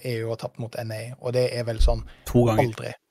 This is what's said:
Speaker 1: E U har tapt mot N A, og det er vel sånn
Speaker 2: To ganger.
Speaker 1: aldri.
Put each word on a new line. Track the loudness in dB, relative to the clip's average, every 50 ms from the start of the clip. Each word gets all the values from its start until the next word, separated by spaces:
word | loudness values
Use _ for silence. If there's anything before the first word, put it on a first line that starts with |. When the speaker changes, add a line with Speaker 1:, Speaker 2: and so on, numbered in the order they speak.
Speaker 1:
E | -6 -6 -4 -4
U | -4 -4
har | -6
tapt | -6 -6 -10 -8 -10
mot | -10 -8 -8
N | -8 -8 -8
A, | -8 -8 -10 -12 -14
og | -8 -6 0 2
det | 2 2 2
er | 0 -4 -4
vel | -4 2 4
sånn | 4 4 4 2 -2 -10 -18 -16 _
Speaker 2:
To | 2 4 4 6
ganger. | 6 4 4 2
Speaker 1:
aldri. | 2 -2 -8 -10 -10 -12 -14 _ _